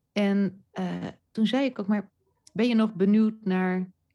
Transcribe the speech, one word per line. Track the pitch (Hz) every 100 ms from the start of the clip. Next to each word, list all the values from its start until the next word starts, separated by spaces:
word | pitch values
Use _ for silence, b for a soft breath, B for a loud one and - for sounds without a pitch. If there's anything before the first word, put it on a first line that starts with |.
| _
En, | 208 202 202 190 190 _
eh, | - 180 175 180 - _
toen | - 214
zei | 254
ik | 277 254
ook, | 196
"Maar | 208 - _ _ _ _
ben | 175 240
je |
nog | 220 220
benieuwd | 170 196 214 214 220
naar | 190 185 185 185 185 _ _